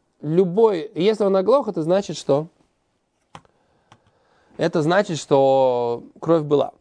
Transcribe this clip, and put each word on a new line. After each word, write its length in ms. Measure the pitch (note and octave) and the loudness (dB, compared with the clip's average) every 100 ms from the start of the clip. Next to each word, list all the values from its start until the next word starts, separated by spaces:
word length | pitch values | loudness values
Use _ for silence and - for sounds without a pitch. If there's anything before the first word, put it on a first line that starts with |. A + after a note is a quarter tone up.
| _ _ | _ _
любой, 680 | D3 E3 F#3+ F3+ A3+ F3+ D3 D3+ | -4 0 0 2 2 0 -6 -2
если 280 | F#3+ G#3+ | 0 0
он 120 | G3+ G3 | 0 0
оглох, 320 | F#3+ C4+ G#3+ | 2 0 0
это 160 | F3+ | -4
значит, 340 | D#3 F#3+ G3 D#3 | 0 0 -2 -6
что, 300 | - C#3 D#3+ _ _ _ _ _ _ _ _ - _ _ _ _ _ _ _ _ _ _ _ - | -2 -2 -2 _ _ _ _ _ _ _ _ -20 _ _ _ _ _ _ _ _ _ _ _ -6
это 240 | E3 E3+ | -4 -2
значит, 360 | D3+ F#3 G#3 D#3 | 0 0 0 -4
что 840 | - C#3+ C3+ C3+ C3 B2 A#2+ A#2+ - - | 0 2 4 2 2 0 -2 -4 -10 -8
кровь 240 | - E3 | 0 0
была, 280 | D3 D3 A#2 - | 2 0 0 -8